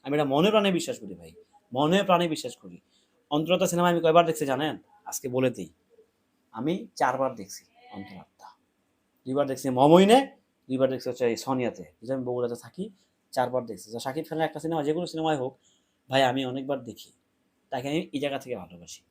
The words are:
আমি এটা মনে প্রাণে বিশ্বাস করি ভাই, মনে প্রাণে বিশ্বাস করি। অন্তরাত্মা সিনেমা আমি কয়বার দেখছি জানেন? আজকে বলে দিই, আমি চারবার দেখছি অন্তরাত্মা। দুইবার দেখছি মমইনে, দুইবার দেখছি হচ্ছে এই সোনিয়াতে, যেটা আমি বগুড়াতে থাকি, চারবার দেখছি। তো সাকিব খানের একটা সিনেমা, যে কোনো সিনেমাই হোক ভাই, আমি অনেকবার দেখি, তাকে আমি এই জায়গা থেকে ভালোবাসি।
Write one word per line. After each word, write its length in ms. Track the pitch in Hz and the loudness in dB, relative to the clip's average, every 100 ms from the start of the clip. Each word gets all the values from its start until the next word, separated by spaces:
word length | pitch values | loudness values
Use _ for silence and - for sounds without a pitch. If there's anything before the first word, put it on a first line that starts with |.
আমি 80 | 135 147 | -2 -2
এটা 100 | 139 | 2
মনে 140 | 139 196 | 2 4
প্রাণে 180 | 214 202 175 | 4 2 0
বিশ্বাস 180 | - 117 | -4 -10
করি 120 | 104 85 | -12 -16
ভাই, 100 | 82 - _ _ _ 123 | -20 -20 _ _ _ 0
মনে 220 | 151 190 196 | 2 2 4
প্রাণে 180 | 175 175 | 2 2
বিশ্বাস 200 | 147 123 - | -4 -8 -14
করি। 160 | 92 87 _ _ _ _ _ 147 | -20 -20 _ _ _ _ _ -2
অন্তরাত্মা 320 | 160 180 180 | 2 2 2
সিনেমা 160 | 170 175 | 2 2
আমি 80 | 170 | 4
কয়বার 200 | 165 165 165 | 6 6 6
দেখছি 140 | 160 139 | 0 -2
জানেন? 220 | 127 151 110 _ _ - | -2 -2 -6 _ _ -12
আজকে 160 | - 131 127 | -10 -4 0
বলে 140 | 131 113 | 0 -2
দিই, 140 | 80 _ _ _ _ _ _ _ _ 113 | -14 _ _ _ _ _ _ _ _ -8
আমি 140 | 139 190 233 - | -6 -6 -10 -4
চারবার 300 | 139 131 135 117 | -2 -2 -4 -6
দেখছি 220 | 95 - _ _ - 98 | -16 -18 _ _ -20 -18
অন্তরাত্মা। 520 | - 90 - _ - _ _ _ _ _ _ _ | -16 -18 -20 _ -20 _ _ _ _ _ _ _
দুইবার 200 | 127 131 135 | -6 -2 -2
দেখছি 160 | 127 135 127 | -2 -2 4
মমইনে, 400 | 143 175 196 254 277 - _ _ - | 8 10 10 6 6 -10 _ _ -6
দুইবার 200 | 131 131 | 0 0
দেখছি 140 | 131 127 | 0 -6
হচ্ছে 140 | - 120 | -2 -2
এই 40 | 110 | -2
সোনিয়াতে, 400 | 131 127 117 - 85 _ | -2 -2 -2 -6 -18 _
যেটা 140 | 113 135 | -8 -6
আমি 80 | 127 | -4
বগুড়াতে 280 | 123 120 117 | -4 -4 -6
থাকি, 200 | - - 214 _ _ _ _ 131 | -12 -12 -12 _ _ _ _ -4
চারবার 260 | 123 127 117 | -2 -2 -6
দেখছি। 160 | 92 104 | -14 -12
তো 40 | 117 135 | -10 -8
সাকিব 180 | 143 156 | -8 -8
খানের 160 | 160 156 | -4 -4
একটা 100 | 151 | -4
সিনেমা, 160 | 160 165 143 | -4 -2 -2
যে 40 | 160 | -2
কোনো 100 | 175 | -4
সিনেমাই 240 | 160 160 147 | -4 -2 -2
হোক 100 | 127 - _ _ _ _ _ | -4 -10 _ _ _ _ _
ভাই, 100 | 131 131 | 2 2
আমি 100 | 135 127 | 0 -4
অনেকবার 280 | 135 135 135 117 | -6 -6 -8 -8
দেখি, 220 | 101 - _ _ _ _ _ _ | -18 -20 _ _ _ _ _ _
তাকে 140 | 131 139 | -8 -4
আমি 100 | 156 185 | -4 -4
এই 60 | 139 | -6
জায়গা 160 | 143 135 | -4 -6
থেকে 140 | 127 113 | -8 -12
ভালোবাসি। 400 | 87 85 85 - _ | -12 -20 -20 -20 _